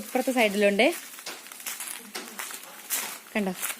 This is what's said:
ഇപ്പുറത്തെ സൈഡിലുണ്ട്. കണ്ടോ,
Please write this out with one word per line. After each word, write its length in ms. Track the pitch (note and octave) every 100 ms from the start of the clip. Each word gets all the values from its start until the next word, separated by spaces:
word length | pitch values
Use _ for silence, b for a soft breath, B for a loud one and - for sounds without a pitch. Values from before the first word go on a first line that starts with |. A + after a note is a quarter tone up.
ഇപ്പുറത്തെ 340 | G3+ B3 B3 B3
സൈഡിലുണ്ട്. 480 | G#3+ G3 G3+ G3+ C4+ E4+ - - - - - - - - - - A#3 - - G#3+ - - - - - - - - -
കണ്ടോ, 200 | A3+ F#3+ F3+ -